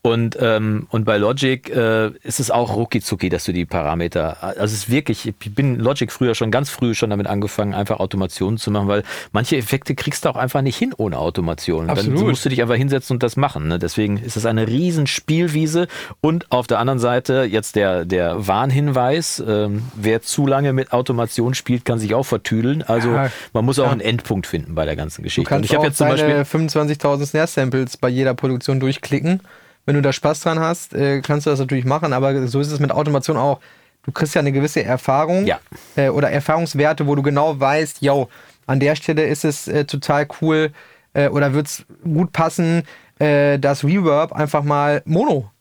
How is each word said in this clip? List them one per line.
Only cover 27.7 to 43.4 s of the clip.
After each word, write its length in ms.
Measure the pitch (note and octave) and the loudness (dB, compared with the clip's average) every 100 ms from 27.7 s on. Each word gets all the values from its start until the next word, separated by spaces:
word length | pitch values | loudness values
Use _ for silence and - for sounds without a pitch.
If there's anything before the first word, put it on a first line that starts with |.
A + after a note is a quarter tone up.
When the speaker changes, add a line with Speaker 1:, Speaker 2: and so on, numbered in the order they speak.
| C3 B2+ - | 0 -2 -2
Speaker 2:
bei 120 | B2+ | -2
jeder 260 | B2 C3+ | 2 0
Produktion 440 | B2 C3+ B2+ - C3+ | 0 0 -2 0 0
durchklicken. 600 | C3 C#3 - C#3+ D3 F#3 - - - _ - | 0 -2 -2 -2 0 -2 -4 -20 -20 _ 0
Wenn 80 | |
du 80 | C#3+ | 2
da 100 | C#3 | 2
Spaß 280 | C3+ D3 D#3 | 2 0 0
dran 200 | - D#3+ | -2 0
hast, 320 | D#3+ E3+ - | -2 -2 -6
äh, 300 | - C#3 C#3 | -2 0 0
kannst 240 | C3+ D3 D3 | 0 -2 0
du 40 | |
das 100 | C#3+ | 0
natürlich 260 | C3 C3+ B2+ | 0 0 0
machen, 260 | D3 D#3+ | 0 0
aber 340 | C3 C3+ C#3 B2+ | 0 2 0 0
so 140 | C3+ | 0
ist 100 | D3 | -2
es 80 | D3+ | 0
mit 120 | D3 | 0
Automation 460 | - D3+ C#3+ - D3+ | 0 2 0 0 0
auch. 200 | C3+ C3+ - - _ _ | 0 -2 -6 -20 _ _
Du 80 | - | -10
kriegst 220 | - D3+ | -2 0
ja 60 | E3+ | 2
eine 120 | C#3+ | 2
gewisse 320 | C3+ D3 D#3 | 2 0 0
Erfahrung, 640 | A2+ B2+ - C3+ D#3 F3+ G3+ | 0 -2 2 2 2 0 0
Speaker 1:
Ja. 140 | E2+ _ - - - | -2 _ -20 -8 0
Speaker 2:
äh, 140 | C3+ | 2
oder 200 | C3+ C#3 | 2 2
Erfahrungswerte, 760 | C#3+ C#3+ D#3+ E3+ C#3 D3 D#3 D3 | 0 0 0 0 0 0 2 0
wo 80 | |
du 80 | C#3+ | 0
genau 360 | C#3 C#3+ D3+ C#3+ | 2 2 0 0
weißt, 440 | C3+ D3 D#3 - | 0 0 -2 -2
yo, 260 | C#3 C#3 B2+ - - _ - | 2 2 0 -6 -20 _ -2
an 140 | C3 | 2
der 160 | C#3+ D3+ | 2 0
Stelle 280 | - D#3 | 0 0
ist 220 | D#3 D3 D#3+ | 0 0 -2
es, 200 | C#3+ - | -4 -4
äh, 200 | D3 D3 | -2 -2
total 400 | C#3+ - C#3+ D3 - | -4 -2 0 0 -2
cool, 300 | D#3+ D#3 D#3 D3+ - - _ | 0 2 0 -4 -20 -20 _
äh, 140 | - C#3+ | 0 0
oder 260 | F#2+ C#3+ | 2 2
wird's 320 | C3+ D3 - - - | 2 -2 -8 -14 -12
gut 280 | F3 D#3 F3 | -2 0 0
passen, 500 | - D#3+ - E3 E3+ D#3+ - _ _ | 0 0 2 2 2 -2 -12 _ _
äh, 400 | D3+ D3 | 2 4